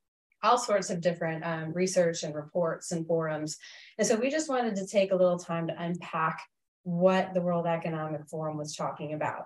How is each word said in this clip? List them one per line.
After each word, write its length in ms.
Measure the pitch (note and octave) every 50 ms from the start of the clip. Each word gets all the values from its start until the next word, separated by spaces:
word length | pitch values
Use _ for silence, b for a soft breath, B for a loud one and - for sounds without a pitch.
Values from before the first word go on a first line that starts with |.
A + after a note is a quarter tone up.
| _ _ _ _ _ _ _ -
all 140 | - G#3+ B3
sorts 320 | B3 - - G#3 G3 F#3 -
of 140 | F#3 E3+
different, 420 | - F3+ E3+ - E3+ D#3+ D#3+ D#3 E3+
um, 300 | E3+ E3 D#3+ D#3+ D#3+ D#3
research 480 | F3 F#3 F#3 - F#3 F3 E3 E3 -
and 120 | E3 D#3 D3
reports 560 | D3+ D3 - - F3+ E3+ E3 D#3 - - -
and 160 | F3 E3 E3
forums. 520 | E3 E3+ E3 D#3+ D#3 D#3 D3+ D3+ D#3 - - B B B B B B B B
And 80 | G#3
so 100 | A3 A#3
we 140 | G#3+ A#3+ C4+
just 180 | C#4+ D#4+ D#4 -
wanted 280 | C4 B3+ A#3+ A3+ G3
to 100 | G3 F#3+
take 260 | - - G3+ G3 G3
a 20 | F#3+
little 240 | F3+ F#3 F3+ F3 F3
time 280 | - - E3+ E3+ E3
to 80 | D#3+ - E3+
unpack 600 | F3 E3+ F3 F3 - - - E3 D#3+ D#3+ E3 - - - _ _ _ _ _ _ -
what 500 | F3+ E3+ E3+ F3+ F#3 F#3 F#3+ - F#3+ F#3
the 80 | F#3
World 240 | F3 F3+ F3 E3+ E3+
Economic 600 | E3+ E3 E3 D#3+ E3+ D#3+ D#3 D#3 D#3 D#3 D3+ D3+ -
Forum 260 | - D#3 D#3+ D#3 D3+
was 180 | D3+ D3+ D3+ -
talking 380 | - D#3 C3+ C#3 - D#3 D3
about. 300 | D3+ D3+ D3+ A#2+ - - -